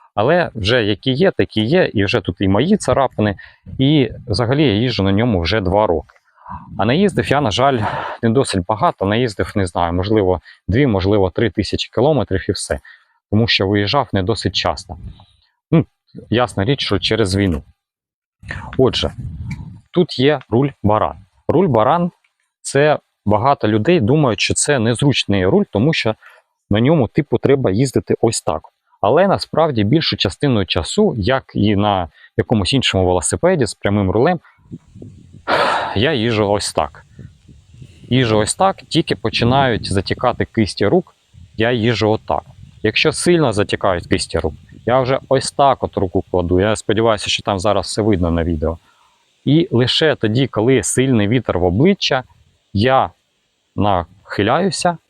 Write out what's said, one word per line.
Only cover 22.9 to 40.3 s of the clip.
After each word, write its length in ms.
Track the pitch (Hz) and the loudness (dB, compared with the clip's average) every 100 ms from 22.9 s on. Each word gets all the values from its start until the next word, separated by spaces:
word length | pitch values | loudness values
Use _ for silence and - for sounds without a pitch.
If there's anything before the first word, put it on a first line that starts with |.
| 143 _ _ 104 | 0 _ _ 0
багато 420 | 104 131 143 110 | 2 2 0 2
людей 320 | 110 107 180 | 0 2 2
думають, 400 | 107 156 135 104 | 4 2 2 0
що 140 | - | -2
це 240 | - - 139 | -2 0 0
незручний 680 | 113 117 143 120 - 101 92 | 0 2 0 0 0 0 2
руль, 180 | 190 202 | 2 2
тому 220 | 101 139 | 0 0
що 220 | 160 113 107 - - _ _ - | 0 -2 -4 -10 -20 _ _ -2
на 100 | 101 | 0
ньому, 280 | 123 165 113 | 2 2 0
типу, 300 | - 147 120 | -2 -2 -2
треба 320 | 117 139 120 | 0 0 0
їздити 440 | 98 135 110 - - | 0 0 -2 -2 0
ось 220 | 117 - | 0 -2
так. 200 | - 78 - _ _ _ | -4 -6 -8 _ _ _
Але 280 | 98 143 196 | 0 2 2
насправді 560 | 127 - - 160 120 | 0 -2 -2 0 0
більшу 320 | 101 156 - 104 | 2 2 0 -2
частину 500 | 101 - 147 113 92 | -4 -2 -2 0 0
часу, 480 | 90 82 - 214 131 | -4 -4 0 0 0
як 280 | 95 131 - | -2 -2 -4
і 220 | 123 104 98 | 0 2 2
на 320 | 104 98 85 _ - - | 2 0 -4 _ -10 -4
якомусь 360 | 101 110 92 | 0 0 0
іншому 340 | 135 - 95 90 | -2 0 0 2
велосипеді 600 | 90 - 92 170 185 110 | 0 -2 -2 0 0 -2
з 80 | |
прямим 360 | - 104 104 95 | -2 -2 0 0
рулем, 300 | 104 147 180 _ _ - - _ - - - - - - - - - - 98 | 2 0 -2 _ _ -20 -20 _ -20 -20 -20 -20 -12 -4 -2 0 -4 -4 -2
я 160 | 131 | 0
їжджу 380 | 143 117 107 101 | 0 -2 0 0
ось 220 | 101 - | 0 -2
так. 320 | - 78 - - - - _ - - _ - - - - | -4 -4 -6 -20 -20 -20 _ -20 -20 _ -20 -20 -14 -2
Їжджу 300 | 127 120 107 | 0 2 2
ось 160 | 107 | 0
так, 220 | - 190 - | 0 0 -2
тільки 400 | - 160 - - | -4 -2 -2 -2
починають 760 | 113 - 120 135 135 107 113 | -4 0 2 2 2 0 -2
затікати 520 | 98 - 104 123 | -2 -2 -2 -2